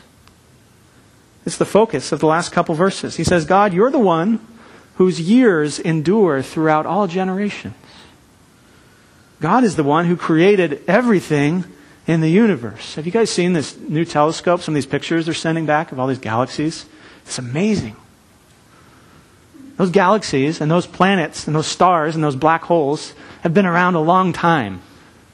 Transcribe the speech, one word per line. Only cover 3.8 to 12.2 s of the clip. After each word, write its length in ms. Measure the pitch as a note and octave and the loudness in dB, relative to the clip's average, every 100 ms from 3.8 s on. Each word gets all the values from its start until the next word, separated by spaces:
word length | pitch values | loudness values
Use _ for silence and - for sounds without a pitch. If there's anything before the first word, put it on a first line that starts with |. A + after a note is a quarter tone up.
| A#3+ | 2
the 80 | D4 | 2
one 440 | G3 D#3+ F#3 A3 - - - - - - | 2 2 0 -2 -6 -20 -20 -20 -8 0
whose 260 | F#3 D#3+ | 0 0
years 580 | E3 A#3+ B3 E3 D3 - | 2 4 4 4 0 -4
endure 600 | F3 D#3+ D3+ A3 F#3 C3+ | -2 -2 2 2 2 2
throughout 440 | B2+ E3 D#3 D3+ D#3 | -2 -2 2 2 0
all 220 | F3+ G3 | -2 -2
generations." 640 | F3+ F#3 F#3 G#3 - - - - - - - _ _ _ _ _ - _ _ _ _ _ - | -2 -4 -4 -6 -8 -14 -16 -20 -20 -20 -20 _ _ _ _ _ -20 _ _ _ _ _ -6
God 240 | D#3 A3+ | 0 2
is 140 | A#3 D3+ | 2 2
the 60 | C#3 | 0
one 220 | D3+ E3+ | 2 2
who 100 | F3 | 0
created 640 | - D#3+ F#3 G#3 E3 C#3 - | 0 4 4 4 2 -2 0
everything 760 | G3 B3 F#3+ - D3 C#3+ F3+ - - - - - | 0 2 0 0 0 0 -2 -6 -14 -20 -10 -2
in 140 | |
the 100 | E3 | 0